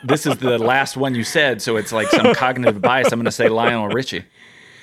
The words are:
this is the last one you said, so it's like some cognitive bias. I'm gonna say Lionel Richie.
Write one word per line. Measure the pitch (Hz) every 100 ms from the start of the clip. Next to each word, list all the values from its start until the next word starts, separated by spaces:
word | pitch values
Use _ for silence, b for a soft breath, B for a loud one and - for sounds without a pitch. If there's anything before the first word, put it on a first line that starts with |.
| 127
this | 151 151
is | 131
the | 127 117
last | 113 131 135 -
one | 139
you | 123 110
said, | 165 143 117
so | 110 110
it's | 104
like | 113 107
some | 330 233
cognitive | 233 127 127 123 104
bias. | 92 127 127
I'm | 117
gonna | 117
say | - 113
Lionel | 110 117 117 104
Richie. | 113 135 87 - B B B B B